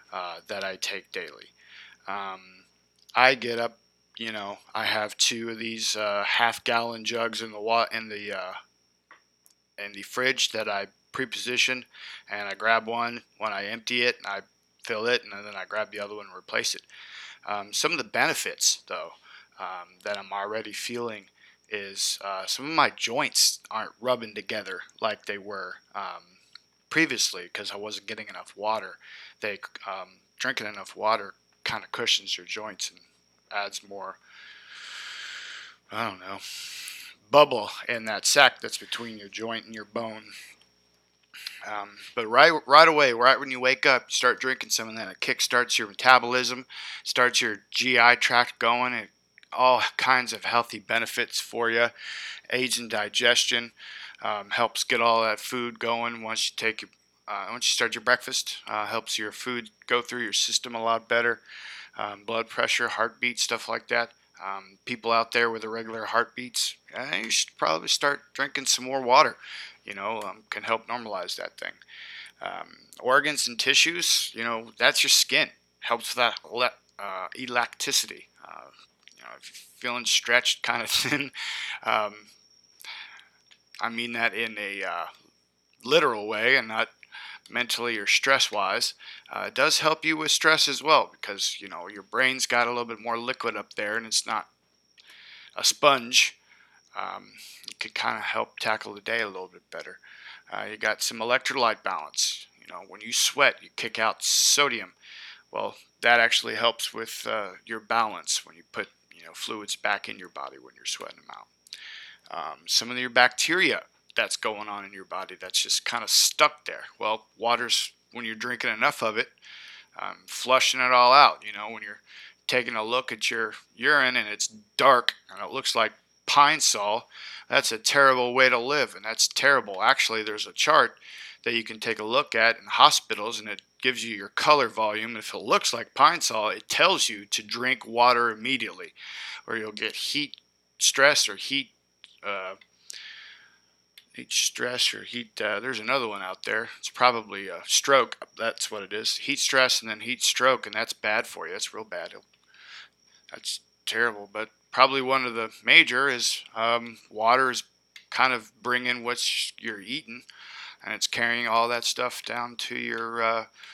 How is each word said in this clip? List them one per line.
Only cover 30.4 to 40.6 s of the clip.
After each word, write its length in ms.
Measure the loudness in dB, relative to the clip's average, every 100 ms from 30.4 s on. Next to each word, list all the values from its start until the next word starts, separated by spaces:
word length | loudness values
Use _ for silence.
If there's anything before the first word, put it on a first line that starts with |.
| -6 -6 -8
enough 300 | -10 -14 -4
water 380 | 0 0 -2 -16 _ _
kinda 240 | -6 -6 -8
cushions 440 | -4 0 0 -2 -8
your 100 | -8
joints 440 | -10 -10 -10 -10
and 80 | -12 _ _ _ _ -10
adds 320 | -6 -6 -8
more, 340 | -14 -14 -12 -14 _ -20 -20 -20 -20 -18 -16 -14 -14 -14 -12 -12 -14 -14 -18 -20 -10
I 160 | -6 -4
don't 100 | -6
know, 220 | -12 -12 -12 -12 -12 -14 -14 -14 -18 -20 _
bubble 400 | 8 8 4 -4 -8 -6
in 180 | -6 -6
that 200 | -2 4
sac 340 | 8 8 6
that's 180 | -6 -8
between 400 | -8 -10 -10 -14
your 100 | -14
joint 380 | -10 -6 -8 -10
and 80 |
your 100 | -16
bone. 500 | -10 -8 -8 -10 -16 -20 -20 -20